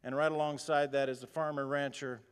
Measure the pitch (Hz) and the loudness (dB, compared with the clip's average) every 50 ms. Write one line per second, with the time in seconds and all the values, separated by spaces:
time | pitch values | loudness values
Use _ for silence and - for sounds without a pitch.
0 | - 127 131 139 151 156 160 151 151 151 147 135 - - 156 143 147 143 135 139 | -6 -2 0 2 2 4 4 2 0 0 -2 -4 -2 2 4 4 4 4 2 2
1 | 139 131 131 120 120 120 - 165 156 151 151 143 139 135 143 143 143 139 - - | 2 0 -2 -6 -8 -8 -4 -4 -4 -2 -2 -4 -2 0 0 0 0 -2 -4 -6
2 | 143 127 123 117 113 _ | -6 -6 -6 -8 -12 _